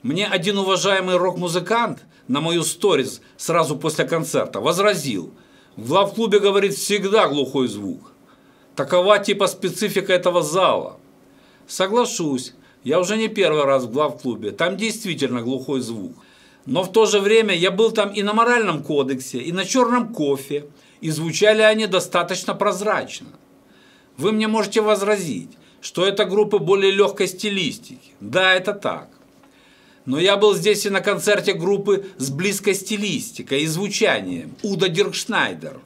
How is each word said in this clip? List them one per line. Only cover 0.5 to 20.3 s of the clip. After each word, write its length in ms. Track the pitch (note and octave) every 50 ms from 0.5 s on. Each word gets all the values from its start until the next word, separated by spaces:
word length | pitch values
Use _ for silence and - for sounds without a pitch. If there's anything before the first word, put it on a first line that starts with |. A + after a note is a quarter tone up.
| G3+ G3
уважаемый 580 | F#3+ F#3+ F#3+ F3 D#3+ G3 G3 F#3+ F#3 F#3 F3+
рок-музыкант 880 | F3 F3+ F#3 F3 E3 F3+ F3 D#3+ F3+ E3 - A3 A#3 A#3 G3 C#3+ - - _ _ - _
на 140 | - B2 D3
мою 200 | D#3 E3 E3+ E3+ D#3
сторис 580 | - - - - G3+ E3+ C3+ B2 A2 - - _ - _
сразу 380 | - - - E3 E3+ E3 - D3+
после 300 | B2+ - D#3 - - F3
концерта 540 | - E3 E3 D#3+ - - C3+ F#2+ - - G2+
возразил: 760 | A2 D3+ E3+ F3+ G3 G#3+ G3 E3+ C3+ C#3 G#2+ F#2 D#2+ - - - - _ _ - _ _ _
«В 120 | - A2
главклубе, 520 | A#2+ D#3 F#3+ G3+ G3 - A3 A3+ G#3+ G3+ G3+
говорит, 360 | F#3+ G3+ F#3+ G3+ G3 G3 E3
всегда 520 | - - - G3+ G3+ F3+ G3 G#3 A3 F#3+
глухой 400 | D3+ C#3+ D3 C3+ C3 C#3 C#3 B2+
звук. 440 | A#2 G2+ G#2 G2+ F#2+ D2+ - - - _ _ _ _ _ _ _ _ _ _ _ _ _
Такова 420 | - C#3 C#3 F3+ F3+ F3+ G3 G#3
типа 300 | G3+ G3+ - G3 G3+ G3
специфика 680 | F3+ - - - F3+ - - A3 G3 - F#3+ - - F#3
этого 300 | F3 F3 F3+ F3 F3 D#3+
зала». 560 | D3 D#3 F#3+ F3+ D3+ A#2 F2+ D2 - - - _ _ _ _ _ _ _ _ _ _ _ _ _
Соглашусь, 840 | - - - F#3 F#3+ G#3+ A#3+ A#3+ A#3 - - E3+ D3 C3+ B2 - - - _ _ _ _ _ _
я 160 | A#2+ D3 F3+
уже 180 | F3+ F3 G#3+
не 100 | A3 A3
первый 360 | A3 G#3+ G#3 F#3 D#3 D3+ D3+ C#3+
раз 220 | C3+ C#3 C3 B2
в 60 | A2+
главклубе, 600 | A2+ C#3 D3+ C#3+ - - - B2+ A2+ G#2 G#2 G2+
там 260 | F#2 - E3 F3 F#3+
действительно 640 | F3+ A3 A3 G#3+ - - F#3+ D#3+ B2+ C#3 B2 B2 A#2+
глухой 400 | A2+ A#2+ C3+ B2 B2+ - C#3 C3
звук. 320 | A#2 A2 A2+ A2 F#2 E2+ - - - _ _ _ - _ _ _ _
Но 160 | C3 A#2+ E3+ F#3+
в 80 | F#3
то 160 | - A3+ A3
же 120 | G3 G3+ G#3
время 360 | G3 G3+ A3 A3+ A3 G3+ F#3
я 160 | E3 F3 F#3+
был 180 | F#3 F#3 A3+ A3+
там 180 | A3 G#3+ G3+ G3+
и 120 | G3+ G#3+
на 120 | G3+ G#3 G#3+
Моральном 500 | A3+ A#3 A#3+ A#3+ A#3+ A3 F#3+ D#3+ C#3+ B2
кодексе, 560 | - D#3 C#3+ C3+ C3 C#3 B2+ B2+ - - A#2+
и 120 | B2 D#3
на 140 | E3+ F#3+ F#3
Черном 480 | - - B3+ B3 A3+ B3 B3 - - -
кофе, 540 | - D3 C#3+